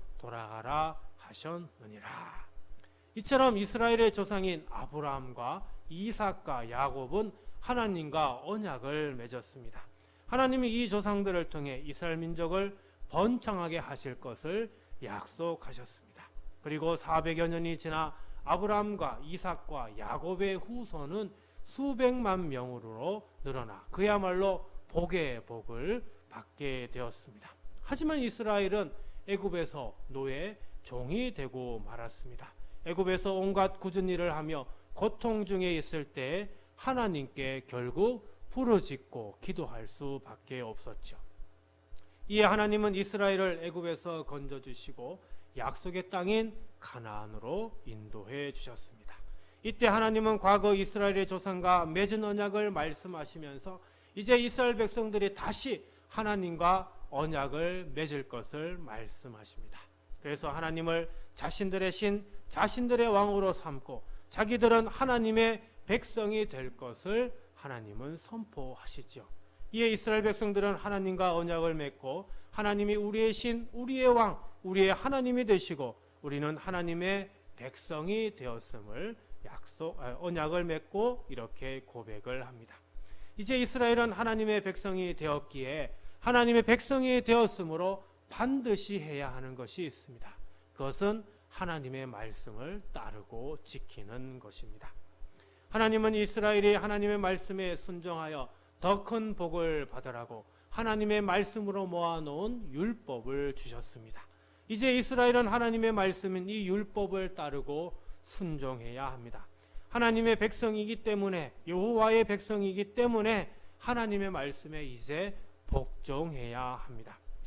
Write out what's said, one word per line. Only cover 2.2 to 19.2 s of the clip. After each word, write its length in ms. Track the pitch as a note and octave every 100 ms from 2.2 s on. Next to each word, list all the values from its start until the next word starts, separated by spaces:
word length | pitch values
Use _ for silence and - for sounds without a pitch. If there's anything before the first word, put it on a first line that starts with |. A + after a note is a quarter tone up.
| F3 - - - - - - - - A3
이처럼 420 | G#3 C4+ C4 G#3
이스라엘의 540 | G3+ A3+ A#3 A#3 A3+
조상인 540 | G#3 G3 G3+ F#3+ E3 -
아브라함과 960 | - G#2+ D3 D3 C#3 B2+ A#2+ B2 F3+ - - -
이삭과 800 | E3 G#3+ G#3+ G3+ F#3+ - C3+ A#2
야곱은 640 | A#2+ C#3 C3 B2+ G3 A3 - - -
하나님과 800 | - B3 A3 F3+ D3+ D#3 D3 B2
언약을 720 | D3 G#3+ G3+ C3 C3+ D3+ D3+ B2
맺었습니다. 680 | A#2 B2 - C3+ A#2 - - - - _ -
하나님이 560 | B3 C4 C4 B3 A3+
이 60 | A#3
조상들을 600 | G#3 G#3 G3+ G3 F3+ D#3+
통해 320 | D#3 C#3+ B2+ B2
이스라엘 320 | B2+ E3+ D#3+
민족을 600 | E3 E3 E3 F#3 G3 G3 - - -
번창하게 680 | D#3 G#3+ B3 - F#3+ E3+ D#3+
하실 420 | - C3+ C#3 B2
것을 520 | C3 A2+ D#3 G3+ A3+ - - -
약속하셨습니다. 1300 | A#2 G2+ - - E3+ E3 - A#2 - - - - - - - -
그리고 340 | D3+ D3+ D#3+ E3
사백여 520 | - D#3+ D#3+ D#3+ E3
년이 300 | E3 E3 D#3+
지나 380 | E3 D#3 D#3 - - -
아브라함과 800 | - F3 G#3 G#3 G#3 G3+ D3 A#2